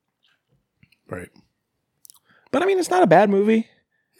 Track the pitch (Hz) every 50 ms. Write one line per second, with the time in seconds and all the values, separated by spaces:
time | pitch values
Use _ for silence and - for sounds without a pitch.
0 | _ _ _ _ _ _ _ _ _ _ _ _ _ _ _ _ _ _ _ _
1 | _ _ - - - - _ - _ _ _ _ _ _ _ _ _ _ _ _
2 | - - _ _ _ _ _ _ _ _ - 269 349 392 392 370 330 - 339 370
3 | 359 185 160 175 208 208 196 196 208 214 220 226 226 - _ _ _ _ _ _
4 | _ _ _